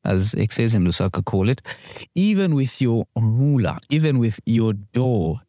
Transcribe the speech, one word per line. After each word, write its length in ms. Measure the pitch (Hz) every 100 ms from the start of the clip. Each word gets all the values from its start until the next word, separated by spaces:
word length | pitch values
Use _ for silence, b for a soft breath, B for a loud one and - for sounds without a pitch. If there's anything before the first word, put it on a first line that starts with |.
as 300 | - 92 101
Exes 400 | - 107 - 117
and 140 | 110 90
Lusaka 360 | - 92 -
call 240 | - 98 101
it, 140 | 131 - B B B B 170
even 400 | 202 196 190 143
with 260 | 131 -
your 240 | 127 113 - -
ruler, 640 | 113 120 143 135 87 78 -
even 280 | 147 156 135
with 220 | 117 - -
your 280 | 113 110
door, 680 | 101 104 120 127 113 82 78